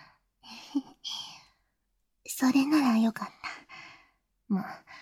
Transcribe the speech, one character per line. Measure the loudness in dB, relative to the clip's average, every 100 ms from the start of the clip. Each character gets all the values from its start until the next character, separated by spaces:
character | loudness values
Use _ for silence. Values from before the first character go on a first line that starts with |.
| -20 _ _ _ -20 -20 -8 -6 -6 -12 -14 -12 -14 -18 _ _ _ _ _ _ _ _ -14
そ | -2 2
れ | 4
な | 4 2
ら | 4 4
よ | 2
か | 0 -8
っ |
た。 | -14 -16 -16 -20 -20 -20 -20 _ _ _ _ -4
も | -4
う、 | -4 -14 -20 -20